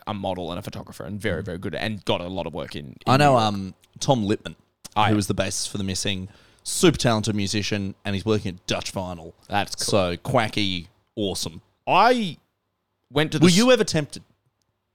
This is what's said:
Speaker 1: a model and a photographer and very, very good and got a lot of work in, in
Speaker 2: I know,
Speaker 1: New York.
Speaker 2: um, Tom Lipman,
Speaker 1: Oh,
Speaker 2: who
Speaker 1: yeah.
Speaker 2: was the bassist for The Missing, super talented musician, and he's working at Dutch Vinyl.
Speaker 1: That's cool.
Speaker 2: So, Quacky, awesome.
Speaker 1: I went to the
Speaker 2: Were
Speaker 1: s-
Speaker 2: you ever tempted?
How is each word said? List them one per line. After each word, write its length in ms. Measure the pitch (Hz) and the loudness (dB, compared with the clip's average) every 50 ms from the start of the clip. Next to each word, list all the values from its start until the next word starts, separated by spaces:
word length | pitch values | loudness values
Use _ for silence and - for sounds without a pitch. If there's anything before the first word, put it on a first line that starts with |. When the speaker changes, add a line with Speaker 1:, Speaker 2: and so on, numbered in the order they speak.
| - - | -8 -8
Speaker 1:
a 60 | 107 | -6
model 380 | 98 95 95 92 90 - - | -6 -4 -4 -4 -4 -6 -6
and 80 | 87 90 | -8 -8
a 20 | |
photographer 420 | - - - 98 95 - - - - | -8 -10 -12 -12 -14 -14 -14 -14 -12
and 160 | 76 104 104 | -10 -8 -4
very, 240 | - 107 87 78 87 | -4 -2 -2 -2 -4
very 140 | 92 85 90 | -6 -8 -8
good 180 | 98 101 78 | -8 -8 -6
and 280 | 62 60 113 107 95 - | -4 -4 -4 -6 -4 -2
got 160 | - 107 90 | -2 -2 -2
a 60 | 87 90 | -2 -6
lot 200 | 95 92 80 80 | -6 -6 -6 -6
of 60 | 73 | -8
work 220 | 85 69 - - | -8 -10 -10 -10
in, 100 | 73 73 65 | -12 -14 -14
in 80 | - - - | -16 -6 0
Speaker 2:
I 120 | - 123 135 | 2 4 6
know, 160 | 147 143 135 | 6 6 6
Speaker 1:
New 60 | 120 | 6
York. 40 | 110 110 104 | 4 2 0
Speaker 2:
um, 200 | 98 95 92 87 _ _ _ - - | -2 -6 -8 -10 _ _ _ -14 -4
Tom 280 | - - 139 120 104 98 | 0 0 2 2 2 2
Lipman, 280 | 110 - - - 78 - _ _ _ _ - - - | 0 0 -2 -8 -16 -16 _ _ _ _ -20 -4 0
Speaker 1:
Oh, 80 | 104 107 | 2 4
Speaker 2:
who 60 | 104 | 4
Speaker 1:
yeah. 40 | 107 | 4
Speaker 2:
was 120 | 104 98 - | 4 2 0
the 80 | 104 | -2
bassist 340 | 92 95 95 - - - - | -2 -2 -2 -4 -4 -6 -6
for 80 | - 104 | -6 -6
The 60 | 98 | -4
Missing, 460 | 95 95 - - 110 98 92 92 - - _ _ _ _ _ - | -4 -4 -4 -2 -4 -4 -4 -6 -10 -14 _ _ _ _ _ -10
super 340 | - - - - 175 127 - | -6 0 4 4 4 4 4
talented 380 | - 127 113 110 107 117 101 | 2 2 2 2 0 0 0
musician, 600 | 104 98 95 - 107 95 - 107 101 98 98 98 - - | 0 0 -2 -2 -2 -2 -2 -2 -4 -4 -6 -8 -8 -6
and 100 | 101 98 | -4 -4
he's 100 | 95 90 | -2 0
working 300 | 107 107 104 - - 90 | 2 2 2 0 -2 -8
at 100 | 90 _ - | -8 _ -4
Dutch 260 | 120 87 - - - | -4 -4 -4 -6 -6
Vinyl. 400 | 98 92 90 90 82 80 85 - _ _ - | -6 -6 -8 -8 -12 -14 -16 -18 _ _ -4
Speaker 1:
That's 260 | 101 101 95 - - | -2 -2 -2 -2 -4
cool. 160 | - - - | -6 -2 0
Speaker 2:
So, 260 | - 104 92 87 87 - | 2 2 2 2 -2 -4
Quacky, 720 | - - 127 123 110 107 - 110 104 95 92 87 82 - _ _ _ _ _ | -4 -2 0 0 0 0 0 -2 -2 0 -2 -4 -8 -10 _ _ _ _ _
awesome. 460 | - 104 95 87 - - 90 80 87 - _ _ _ _ | -4 -2 -2 -2 -4 -6 -8 -10 -12 -18 _ _ _ _
Speaker 1:
I 520 | - 143 175 208 240 254 240 214 175 - - _ _ _ _ _ _ _ _ _ _ _ _ _ _ | 2 4 4 6 6 4 2 0 -4 -6 -10 _ _ _ _ _ _ _ _ _ _ _ _ _ _
went 200 | 120 143 156 147 147 | 0 0 0 0 2
to 60 | 156 | 4
the 40 | 156 | 6
Speaker 2:
Were 40 | 185 | 6
Speaker 1:
s- 80 | 170 190 | 6 6
Speaker 2:
you 140 | 233 254 | 6 6
ever 120 | 254 208 214 | 6 4 4
tempted? 400 | - - 160 143 - - - - _ _ _ _ _ _ _ _ _ _ _ _ _ | 2 0 -2 -2 -4 -8 -14 -18 _ _ _ _ _ _ _ _ _ _ _ _ _